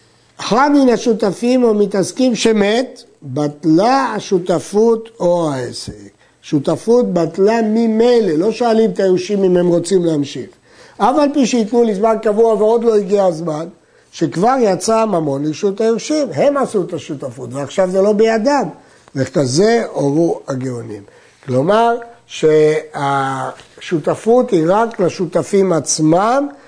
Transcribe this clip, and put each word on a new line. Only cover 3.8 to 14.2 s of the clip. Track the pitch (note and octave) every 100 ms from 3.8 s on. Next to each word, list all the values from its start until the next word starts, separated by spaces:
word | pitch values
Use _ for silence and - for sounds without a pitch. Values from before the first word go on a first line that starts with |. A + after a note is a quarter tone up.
| A3+ C4 B3 G#3+
השותפות | - F#3+ F3+ E3 - G3+ A3+ A3 A3+ -
או | F3 F3 D#3
העסק. | C3+ A#2 - - G2+ G2+ _ _ _
שותפות | - D3+ D#3+ D3+ A3 A#3+ G3+
בטלה | F3 E3 F3+ G3+ A#3
ממילא, | G#3+ A3 A3+ A3 B3 A#3+ G3
לא | D3+ A3
שואלים | G#3+ A#3 A3 A3
את | F#3+
היורשים | F#3+ F#3 F#3+ G3+
אם | F#3+ F3+
הם | F3
רוצים | E3+ E3+ F#3+
להמשיך. | E3+ D3+ C3+ B2+ G#2+ - _ - - -
אף | G#3+ D4+
על | D4
פי | D4 C4
שיתנו | A#3+ G#3+ A#3+
לי | A3+
זמן | F#3+ A3+ A3
קבוע | A3 G#3 A3+
ועוד | G#3 G#3+ A#3
לא | A#3 G#3+
הגיע | F#3 G3+
הזמן, | F#3 D#3+ E3+ D3+ E3+ - _ _ _
שכבר | -